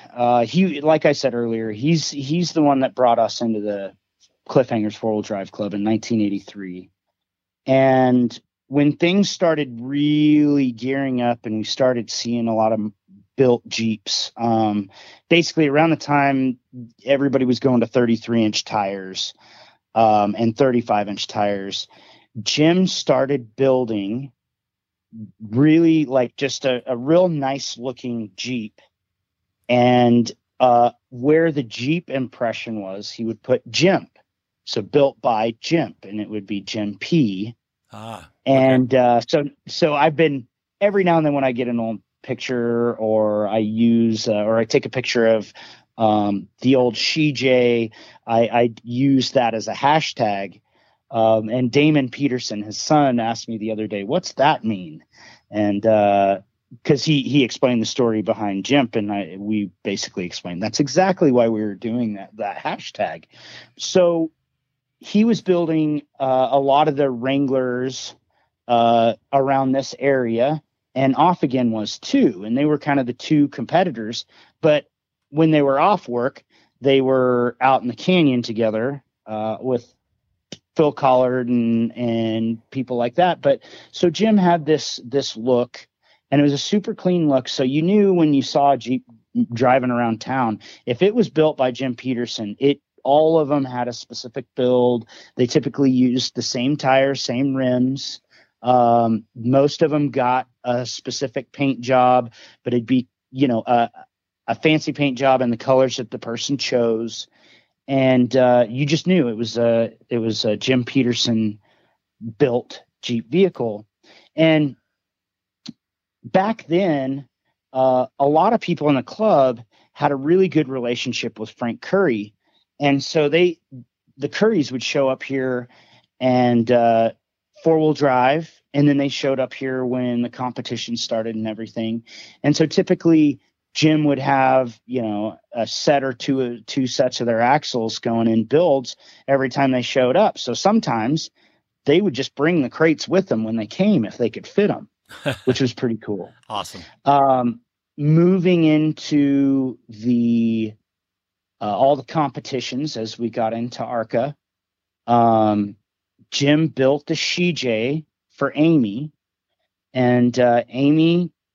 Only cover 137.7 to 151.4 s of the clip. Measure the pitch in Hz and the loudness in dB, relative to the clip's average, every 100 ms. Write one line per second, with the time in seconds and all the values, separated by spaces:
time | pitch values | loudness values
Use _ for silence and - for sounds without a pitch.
137.7 | 123 113 110 120 113 117 113 110 147 175 | -4 -4 -4 -2 0 2 2 2 2 4
138.7 | 139 120 - - - - 139 131 139 135 | 2 -2 -16 -20 -12 -2 0 0 0 0
139.7 | 127 120 135 123 170 208 - - 113 240 | 0 -2 0 2 4 2 0 -8 -2 2
140.7 | 220 - 117 117 160 - _ _ _ _ | 2 0 -2 -2 -2 -4 _ _ _ _
141.7 | _ - 165 208 123 - - 156 175 123 | _ 2 2 2 -2 -8 -2 0 0 -2
142.7 | - 165 147 - 185 185 110 110 117 107 | 0 0 0 -2 -2 0 -2 -2 -6 -6
143.7 | - 202 175 98 - 117 - - - 208 | -2 0 2 0 -4 -6 -6 -8 -2 0
144.7 | - - _ _ - 143 120 - 123 131 | -2 -10 _ _ -10 -8 -6 -2 0 -2
145.7 | - 127 110 - 101 92 _ - 107 92 | -2 -6 -6 -8 -10 -10 _ -12 -10 -10
146.7 | 95 85 _ 135 139 135 131 120 117 _ | -14 -20 _ 0 2 4 2 0 -4 _
147.7 | _ _ - 147 160 175 190 175 175 156 | _ _ -4 2 4 4 4 2 4 4
148.7 | 151 156 147 - 147 143 139 139 135 131 | 4 0 -4 -2 0 2 2 2 0 -2
149.7 | 110 - 107 117 120 117 117 113 113 110 | -6 -16 -8 0 2 2 2 0 0 -4
150.7 | 110 _ _ _ _ _ _ | -8 _ _ _ _ _ _